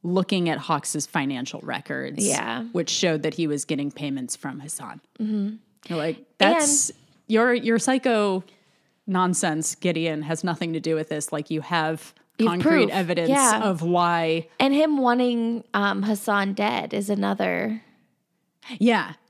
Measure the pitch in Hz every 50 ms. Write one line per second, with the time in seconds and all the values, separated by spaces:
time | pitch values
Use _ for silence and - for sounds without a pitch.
0 | - 175 180 190 185 - 202 190 175 165 151 131 - - 165 143 - - - 151
1 | 143 - - 165 139 135 139 123 123 - - - - - 127 - - - 143 131
2 | 131 135 151 - 208 202 - - 104 113 - 254 226 233 - 175 165 - - -
3 | - 175 160 151 156 160 156 - 165 151 147 143 - - 156 139 143 143 - -
4 | 147 143 139 135 127 120 - - - 143 131 147 139 151 - - 131 107 - -
5 | _ _ _ - 220 214 214 208 196 202 214 220 _ _ _ _ - - 175 160
6 | 147 165 160 - - _ _ _ 196 240 339 330 302 285 285 285 - - - _
7 | _ _ _ _ _ - 220 220 233 247 240 247 - 220 226 220 - - 262 262
8 | - 262 233 214 208 202 190 185 180 - _ _ _ _ _ _ _ _ _ _
9 | _ - 190 180 185 180 180 - - 175 156 156 156 - - _ - 180 165 160
10 | 165 165 156 151 151 147 165 160 - 180 170 - 175 165 160 160 139 160 160 160
11 | 156 - 160 151 147 - - 147 147 - 160 156 147 - 175 170 156 156 160 160
12 | - - _ _ _ _ _ - 220 226 175 180 - 311 330 302 233 202 - 196
13 | 185 165 180 175 170 165 269 277 269 240 214 220 220 208 190 160 165 170 175 175
14 | 175 175 170 170 165 165 160 165 165 - _ _ 269 277 277 285 311 320 302 277
15 | 254 247 240 247 247 247 240 233 226 226 233 233 - _ - 202 202 202 196 196
16 | 196 208 214 202 - 220 202 202 196 196 196 208 202 214 240 - - - - 202
17 | 202 202 208 196 196 196 202 196 196 185 180 175 - 220 214 220 _ _ _ _
18 | _ _ _ _ _ _ _ _ _ _ _ _ - - 247 - - 240 226 202
19 | 143 92 160 _ _